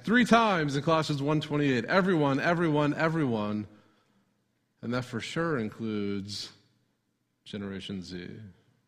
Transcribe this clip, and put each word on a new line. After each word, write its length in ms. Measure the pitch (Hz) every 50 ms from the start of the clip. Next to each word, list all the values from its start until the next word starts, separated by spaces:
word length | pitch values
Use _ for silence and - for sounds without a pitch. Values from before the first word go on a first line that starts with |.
| -
Three 220 | 175 226 247 233
times 500 | - 214 233 226 214 190 165 151 147 135
in 80 | 143 143
Colossians 380 | 165 160 160 151 - 151 139
one 180 | 139 147 156 156
twenty-eight, 460 | 147 - 147 147 147 139 131 120 110
everyone, 560 | - 160 196 180 196 180 156 147 139 135 143
everyone, 520 | 117 165 175 165 175 160 147 147 147 147 147
everyone. 720 | - 156 165 160 165 151 127 113 107 104 104 107 107 104 - - - _ _ _ _ _ _ _ _ _ _ _ _ _ _ _ _ _ _ _ _
And 120 | - 113 120
that 120 | 127 120
for 160 | - - 110
sure 360 | - - - 165 165 170 156 123
includes 920 | 110 104 - - 113 110 107 104 101 101 101 101 98 104 101 - - - - _ _ _ _ _ _ _ _ _ _ _ _ _ _ _ _ _ _
Generation 580 | - - 104 101 98 98 95 - - 101 92 87
Z. 240 | 87 90 87 90 - - 113 110 95 - _ _ _ _ _ _